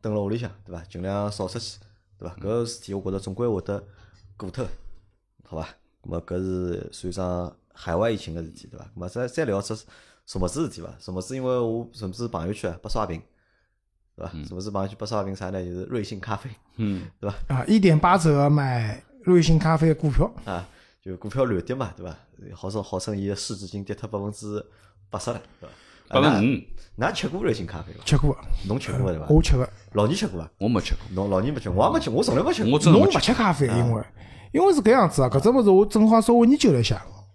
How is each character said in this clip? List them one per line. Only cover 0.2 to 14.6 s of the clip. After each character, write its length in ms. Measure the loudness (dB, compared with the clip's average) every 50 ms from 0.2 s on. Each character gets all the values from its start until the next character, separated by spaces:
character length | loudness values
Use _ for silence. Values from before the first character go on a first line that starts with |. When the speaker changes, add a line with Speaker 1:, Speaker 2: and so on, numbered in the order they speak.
| -2
Speaker 1:
里 120 | -2 -4 -6
向， 100 | -6 -10 -12 -16 -18
对 100 | -16 -16
伐？ 60 | -16 -16 -14
尽 140 | -12 -8 -6
量 280 | -4 -4 -2 -4 -4
少 160 | -4 -6 -8
出 120 | -6 -6 -10
去， 180 | -12 -12 -16 -18 -20 _ _ _ _ _ _
对 100 | _ -16
伐？ 80 | -16 -14
搿 100 | -10 -6
个 180 | -4 -2 -2 -4
事 160 | -4 -8 -14
体 140 | -12 -8 -8
我 60 | -6 -6
觉 80 | -4
着 80 | -6 -6
总 120 | -6 -8 -6
归 120 | -4 -2
会 140 | -2 -2 -4
得 220 | -4 -6 -8 -8 -8 -14 _ _ -20 -20 _ _ _ -20 -18
过 140 | _ -14 -12
脱， 160 | -8 -8 -8 -8 -8 -12 -12 -18 -18 -18 _ _ _ _ _ _ _ _ _
好 140 | _ -10
伐？ 100 | -10 -10 -12 -14 _ _ _ _ _
咾 80 | _ -8
么 120 | -8 -8 -6
搿 120 | -6 -6 -4
是 500 | -4 -4 -4 -4 -4 -4 -6 -6 -8 -12
算 180 | -16 -12 -10 -10
一 20 | -8
桩 400 | -6 -4 -4 -4 -4 -6 -8 -12 _ _ _
海 240 | _ -16 -8 -4 -2
外 140 | -2 0 -2
疫 80 | -2
情 160 | -4 -8 -10 -10
个 80 | -10
事 80 | -12 -12
体， 180 | -14 -20 -20 -20
对 80 | -20 -20
伐？ 60 | -20
咾 140 | -18 _ -12
么 80 | -12
再， 200 | -10 -8 -8 -8
再 180 | -6 -4 -4 -2
聊 160 | -2 -2 -2
只 140 | -2 -6 -10 -10 -10 _ -20 _ _ _ _ _ _
什 140 | -12 -4 -4
么 80 | -2
子 160 | -2 -2 -4 -4
事 60 | -6
体 120 | -6 -12
伐？ 80 | -16 -16 -16
什 160 | -16 -14 -10 -10
么 80 | -8
子？ 140 | -8 -8 -8
因 80 | -6 -4
为 160 | -2 0 0
我 280 | 0 -2 -2 -4 -8 -10 _
什 140 | -10 -10
么 40 | -10
子 160 | -8 -6 -8
朋 200 | -6 -6 -4 -4
友 40 | -4
圈 200 | -6 -4 -6 -6
啊， 60 | -6 -8
被 80 | -8 -4
刷 160 | -2 -2 -2
屏， 160 | -4 -6 -10 -12 _ _ _ _ _ _ _ _ _ _ _ _ _ _ _ _ _ _
对 100 | -14 -14
伐？ 60 | -12 -12
Speaker 2:
嗯。 100 | -12 -14
Speaker 1:
什 100 | -12 -12
么 60 | -10